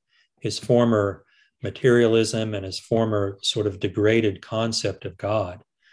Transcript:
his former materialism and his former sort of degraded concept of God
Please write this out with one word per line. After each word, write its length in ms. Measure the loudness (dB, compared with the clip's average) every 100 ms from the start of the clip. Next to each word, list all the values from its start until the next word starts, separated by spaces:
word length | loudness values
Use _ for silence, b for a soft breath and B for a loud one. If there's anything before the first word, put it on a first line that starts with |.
| _ _ _ _
his 180 | -8 -8
former 640 | 2 4 4 2 0 -4 b b b b
materialism 920 | -10 0 4 4 4 4 2 -2 -4
and 100 | -6
his 140 | -8 -12
former 600 | -2 0 2 0 -2 -4
sort 240 | -4 -2 -4
of 140 | -2
degraded 600 | -6 0 2 4 2 -4
concept 640 | -8 -4 -4 -4 -6 -8
of 120 | -14 -8
God 440 | -4 -2 -4 -10 _ _ b